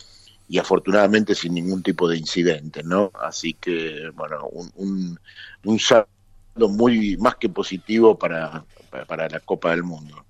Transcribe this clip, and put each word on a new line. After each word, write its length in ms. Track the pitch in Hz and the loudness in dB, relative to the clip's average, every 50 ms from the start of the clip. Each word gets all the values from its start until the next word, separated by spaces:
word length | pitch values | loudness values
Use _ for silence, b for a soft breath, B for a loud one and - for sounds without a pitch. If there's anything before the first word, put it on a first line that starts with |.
| b b b b b b b b _ - | b b b b b b b b _ -4
y 100 | 82 92 | -2 -2
afortunadamente 760 | 85 - 95 90 - 95 95 104 101 98 107 107 107 101 98 | 0 2 2 2 2 4 4 4 6 6 4 4 4 2 0
sin 200 | - - 85 87 | -2 -2 -4 -4
ningún 280 | 87 85 92 95 92 87 | -2 -2 -2 -4 -4 -2
tipo 260 | 98 87 78 90 82 | -4 -2 0 0 0
de 80 | 85 | 0
incidente, 680 | 82 80 - - 92 85 90 80 73 73 78 - - 80 | -2 -4 -4 -2 0 2 2 0 -2 -6 -12 -12 -10 -6
¿no? 260 | 82 90 98 104 95 - - | -2 0 0 0 0 -2 -8
Así 340 | 57 80 - - - 82 78 | -10 -8 -8 -6 -8 -8 -8
que, 560 | - - 90 87 82 82 80 78 76 78 80 73 | -6 -6 -4 -4 -4 -4 -6 -8 -10 -14 -14 -14
bueno, 320 | - 80 76 78 73 73 - - | -12 -12 -10 -10 -10 -10 -12 -12
un, 180 | 82 87 82 - | -14 -16 -16 -12
un, 420 | 87 98 98 98 95 92 87 85 82 B B B B B B B B - | -8 -6 -6 -4 -4 -4 -6 -8 -12 B B B B B B B B -2
un 140 | 98 110 107 | 0 0 2
saldo 260 | - - 131 113 104 _ _ _ _ _ _ - _ _ - 113 113 104 | 4 6 6 4 4 _ _ _ _ _ _ -20 _ _ -2 2 2 2
muy, 480 | - 104 117 123 120 110 107 104 95 | 4 4 4 4 4 2 0 0 -2
más 180 | 87 104 127 - | 0 0 0 0
que 140 | - - 107 | 0 -4 -6
positivo 680 | 85 98 98 - 98 90 - - 110 113 113 110 104 | -4 -4 -6 -6 -6 -10 -6 -2 2 6 6 6 6
para, 460 | - - 87 85 82 80 78 78 80 - _ _ _ - - - 65 - - | 6 0 -4 -4 -4 -6 -8 -10 -12 -16 _ _ _ -20 -16 -14 -14 -12 -10
para 200 | 85 78 80 80 | -6 -6 -6 -6
la 120 | 78 80 | -6 -8
Copa 320 | - - 98 - - 85 85 | -6 -4 -4 -2 0 0 0
del 100 | 85 87 | 0 -2
Mundo. 420 | 90 82 78 76 73 73 - - _ | -4 -8 -12 -16 -20 -20 -20 -20 _